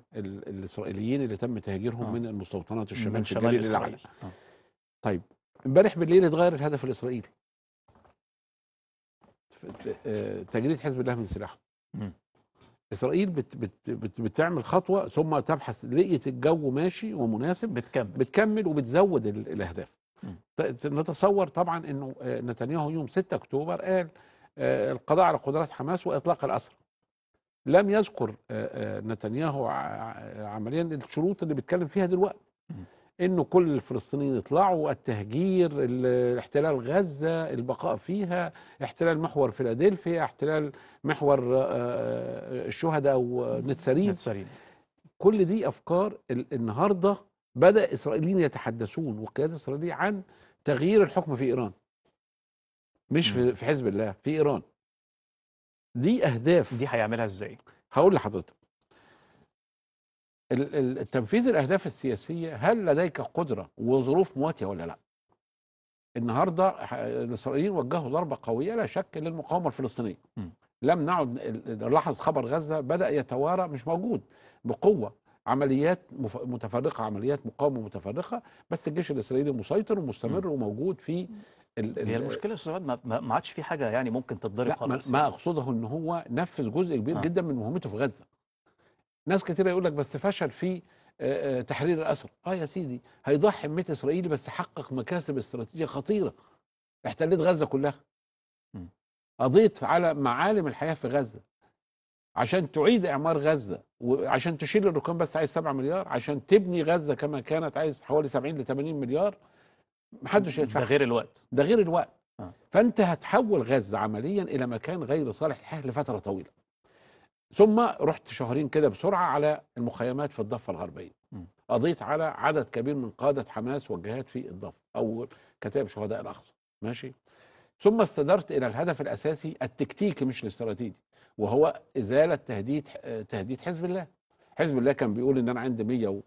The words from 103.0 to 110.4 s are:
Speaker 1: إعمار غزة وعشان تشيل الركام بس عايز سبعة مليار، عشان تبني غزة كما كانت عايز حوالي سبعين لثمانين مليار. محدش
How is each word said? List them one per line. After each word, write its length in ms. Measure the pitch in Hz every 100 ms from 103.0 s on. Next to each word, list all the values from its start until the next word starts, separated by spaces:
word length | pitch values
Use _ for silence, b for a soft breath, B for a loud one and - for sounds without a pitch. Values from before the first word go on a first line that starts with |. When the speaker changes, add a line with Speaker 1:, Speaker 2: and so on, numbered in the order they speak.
| 175
Speaker 1:
إعمار 320 | 139 160 160
غزة 440 | 147 156 104 - - _
وعشان 580 | 120 131 - 131 170 156
تشيل 280 | 156 214 196
الركام 320 | 156 - 170
بس 180 | 160 160
عايز 140 | 151
سبعة 220 | 170 160
مليار، 360 | 135 135 185 185
عشان 380 | 123 117 143 -
تبني 360 | 202 180 175
غزة 320 | 156 175 147
كما 260 | 139 147 143
كانت 360 | 120 156 160 143
عايز 260 | 156 135
حوالي 260 | - 147 143
سبعين 300 | 135 135 156
لثمانين 420 | 123 135 151 151
مليار. 360 | 123 143 202 - b b b b b _ _ -
محدش 340 | - 208